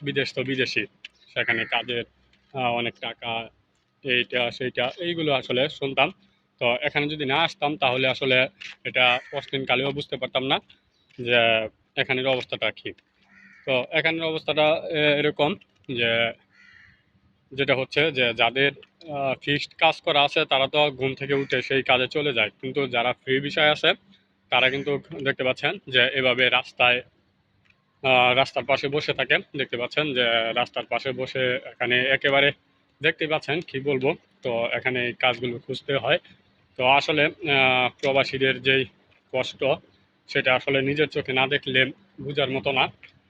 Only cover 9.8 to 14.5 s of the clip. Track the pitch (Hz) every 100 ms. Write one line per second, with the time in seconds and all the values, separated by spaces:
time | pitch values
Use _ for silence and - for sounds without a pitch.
9.8 | 139 139 - 135 123 131 131 175 - _
10.8 | _ _ _ - 120 120 117 113 110 _
11.8 | _ - 135 127 131 127 - 123 110 -
12.8 | 107 - _ _ _ - - - - 127
13.8 | 123 160 156 165 160 160 151